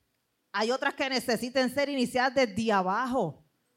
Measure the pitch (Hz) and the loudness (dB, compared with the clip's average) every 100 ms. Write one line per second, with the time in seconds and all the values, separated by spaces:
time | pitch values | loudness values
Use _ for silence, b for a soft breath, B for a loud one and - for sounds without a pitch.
0 | _ _ _ _ _ 196 226 262 277 269 | _ _ _ _ _ -2 -2 0 -2 -2
1 | 269 262 - 214 247 262 254 269 277 269 | -2 -2 0 -2 -2 0 0 0 -2 0
2 | 247 247 262 262 247 190 226 196 185 208 | 0 0 0 2 2 0 2 2 2 0
3 | 254 254 165 - _ _ _ | 0 0 -2 -4 _ _ _